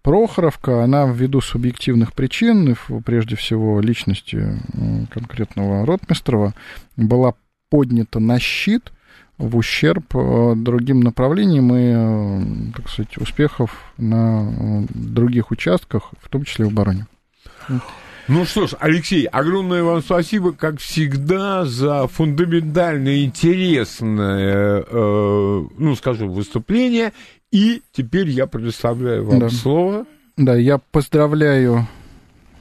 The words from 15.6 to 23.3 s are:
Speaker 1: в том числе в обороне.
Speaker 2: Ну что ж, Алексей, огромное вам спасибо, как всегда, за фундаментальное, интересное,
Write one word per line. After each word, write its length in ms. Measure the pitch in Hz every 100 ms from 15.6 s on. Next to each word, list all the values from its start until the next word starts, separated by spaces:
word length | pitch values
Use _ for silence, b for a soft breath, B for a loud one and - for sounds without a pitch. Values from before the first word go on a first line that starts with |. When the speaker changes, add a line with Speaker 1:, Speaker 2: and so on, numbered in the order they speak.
| - 180 - 107 - -
Speaker 1:
в 100 | -
том 140 | 139 143
числе 200 | - 107
в 40 |
обороне. 380 | 107 98 95 107 _ _ _ B B B 127 - - - - -
Speaker 2:
Ну 180 | 151 180
что 220 | 214 175
ж, 60 | -
Алексей, 460 | 156 165 - 160 139
огромное 580 | 123 156 196 185 175
вам 180 | 170 170
спасибо, 500 | - 180 160 214 180
как 280 | 151 156 151
всегда, 840 | - - 151 139 147 190 196 190 151
за 420 | 120 143 143 131
фундаментальное, 1160 | - 160 143 175 170 156 160 175 151 135 139
интересное, 1600 | 139